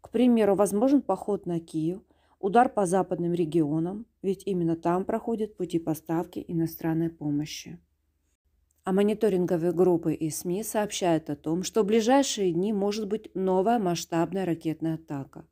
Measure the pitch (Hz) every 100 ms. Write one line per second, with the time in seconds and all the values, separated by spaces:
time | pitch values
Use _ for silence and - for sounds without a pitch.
0 | - 233 247 233 208 190 202 196 254 277
1 | - 190 - 202 185 170 170 160 160 185
2 | _ _ _ _ 196 202 240 226 190 190
3 | 180 175 175 170 160 170 147 156 170 202
4 | 233 _ 190 190 - 185 165 165 170 180
5 | 190 226 226 226 214 - 175 170 165 156
6 | _ 165 180 - - 170 165 160 165 160
7 | 165 165 147 143 151 - 180 175 _ _
8 | _ _ _ _ _ _ _ _ - 190
9 | 202 208 220 185 175 180 170 170 180 175
10 | 170 151 160 147 180 180 220 226 208 -
11 | 180 160 156 147 - 165 180 - 196 226
12 | 220 269 269 - 190 170 196 208 202 208
13 | 208 214 - - 190 185 190 240 190 170
14 | - 170 165 185 180 165 165 156 160 160
15 | 160 143 135 - -